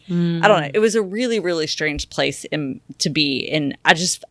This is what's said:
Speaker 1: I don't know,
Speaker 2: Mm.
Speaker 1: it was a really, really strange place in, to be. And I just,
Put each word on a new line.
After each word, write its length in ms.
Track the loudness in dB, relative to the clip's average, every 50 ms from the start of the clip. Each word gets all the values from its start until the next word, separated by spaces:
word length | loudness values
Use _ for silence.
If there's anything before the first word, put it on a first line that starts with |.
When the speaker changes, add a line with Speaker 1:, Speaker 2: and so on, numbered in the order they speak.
| -6 -2
Speaker 1:
I 400 | 0 0 2 2 2 4 4 4
don't 140 | 4 4
know, 60 | 2 0
Speaker 2:
Mm. 20 |
Speaker 1:
it 60 | 0 2
was 160 | 2 2 2
a 80 | 0
really, 360 | -2 -2 -2 -2 -2 0 0 0
really 280 | 0 0 0 0 -2
strange 420 | -2 -2 -2 -2 -2 -2 -4 -8 -6
place 380 | -2 -2 0 0 -2 -4 -8
in, 340 | -6 -4 -4 -4 -4 -6 -10 -12 -12 -6 -4
to 100 | -2 0
be. 360 | 2 2 0 0 0 -2 -4 -2
And 260 | -2 -2 -2 -2 -4 0 2
I 80 | 2
just, 320 | 4 4 2 -4 -4 -6 -2 2